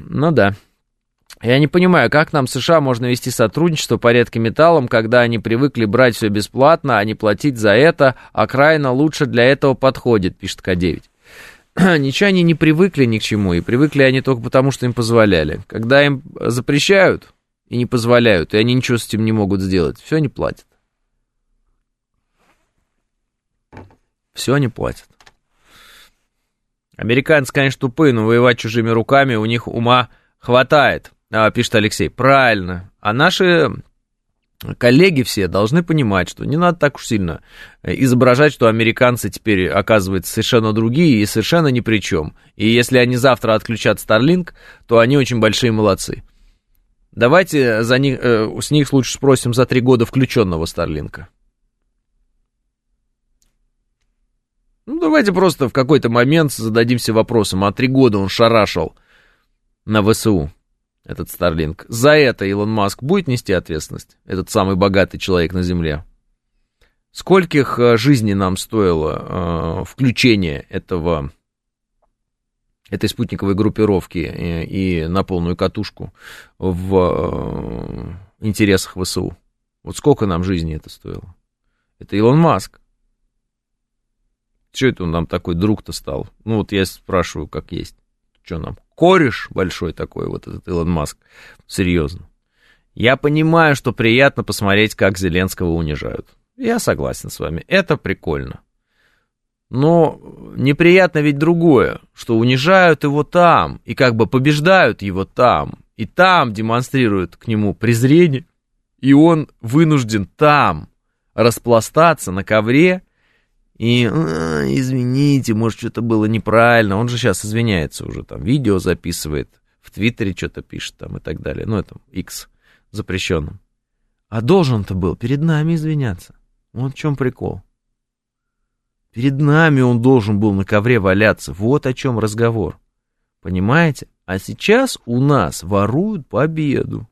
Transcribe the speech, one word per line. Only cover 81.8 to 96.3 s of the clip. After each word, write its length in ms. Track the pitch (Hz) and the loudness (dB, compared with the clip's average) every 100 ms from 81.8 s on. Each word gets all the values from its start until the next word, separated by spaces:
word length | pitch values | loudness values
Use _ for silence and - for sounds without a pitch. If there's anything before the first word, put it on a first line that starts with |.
| _ _ | _ _
Это 180 | - 101 | -8 0
Илон 220 | 113 147 | 2 4
Маск. 420 | 170 101 - _ _ _ _ _ _ _ _ _ _ _ _ _ _ _ _ _ _ _ _ | 2 0 -4 _ _ _ _ _ _ _ _ _ _ _ _ _ _ _ _ _ _ _ _
Че 160 | - 131 | -2 -2
это 160 | - | 0
он 80 | 87 | -4
нам 140 | 82 82 | -4 -4
такой 280 | 87 - | -6 -4
друг-то 380 | 85 104 104 - | -2 -2 -2 -6
стал? 340 | 80 - 71 - _ | -14 -10 -10 -12 _
Ну 120 | - 110 | -6 -4
вот 160 | 95 | -2
я 120 | 98 | -2
спрашиваю, 640 | 95 - _ 92 82 82 76 | -2 -6 _ -4 -2 -6 -10
как 240 | - - | -12 -12
есть. 240 | 87 - _ _ _ _ _ | -12 -12 _ _ _ _ _
Че 160 | _ 85 | _ -10
нам? 180 | - - _ - | -10 -14 _ 0
Кореш 500 | 165 190 143 - - | 2 4 2 -2 -10
большой 420 | - 92 - 85 | -6 -4 -4 -10
такой 340 | 80 80 - 50 | -8 -12 -8 -8
вот 220 | 50 - | -10 -12
этот 180 | - - | -18 -8
Илон 240 | 87 82 | -4 -2
Маск. 260 | 85 73 - _ _ - - _ | -2 -4 -10 _ _ -20 -20 _
Серьезно. 600 | - 90 87 73 90 - _ _ _ _ _ _ | -4 0 0 -2 -8 -20 _ _ _ _ _ _
Я 240 | - 110 135 | -4 0 0
понимаю, 600 | 147 151 156 165 160 139 | 0 0 2 2 2 0
что 160 | - | -4
приятно 500 | 107 113 117 139 - | -2 0 4 2 0
посмотреть, 540 | 110 104 101 98 107 - | -8 -4 0 2 0 0
как 200 | 98 95 | -2 0
Зеленского 540 | 95 85 92 - 90 | -2 -2 -2 -2 -4
унижают. 560 | 82 80 73 58 - - | -2 -4 -6 -8 -12 -14